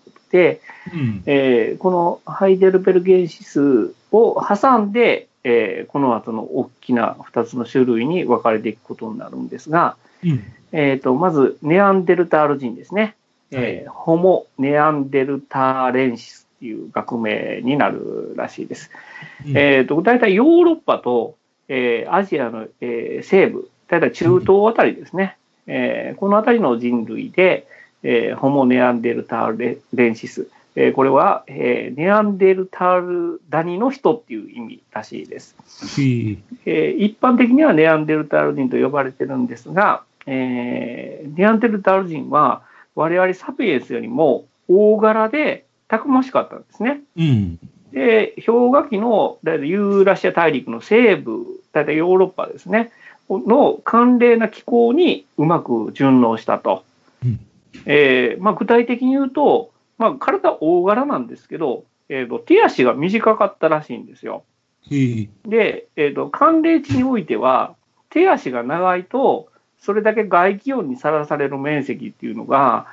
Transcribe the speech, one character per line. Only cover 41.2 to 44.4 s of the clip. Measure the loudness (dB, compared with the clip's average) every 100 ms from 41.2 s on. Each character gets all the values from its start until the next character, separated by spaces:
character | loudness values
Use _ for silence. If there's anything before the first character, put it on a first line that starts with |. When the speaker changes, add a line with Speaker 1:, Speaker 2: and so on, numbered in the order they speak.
| -10
Speaker 1:
ー、 | 0
ネ | 2
ア |
ン | 2
デ | 0
ル | -2
タ | 0
ー | 0
ル | 0
人 | -8 -2
は | 2 2 0 _ _ _
我 | -4 -2 0
々 | 0
サ | -2 -10
ピ | -6 -2
エ | -2
ン |
ス | -4
よ | -10
り | -6
も | 0 0 0